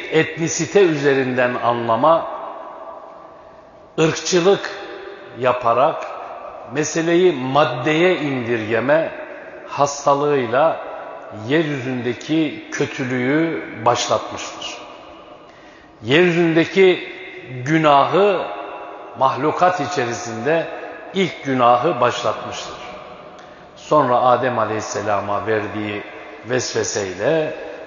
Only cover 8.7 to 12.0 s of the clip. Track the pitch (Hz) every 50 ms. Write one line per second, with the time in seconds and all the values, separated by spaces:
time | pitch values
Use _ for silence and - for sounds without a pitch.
8.7 | 113 113 120 135 151 160 160 - - - - - - - - - - - - -
9.7 | - - 143 139 - - - 147 139 139 147 147 147 135 123 110 117 135 156 165
10.7 | - - - - - - - - - - - - - 104 107 117 143 165 165 147
11.7 | 147 135 123 131 127 127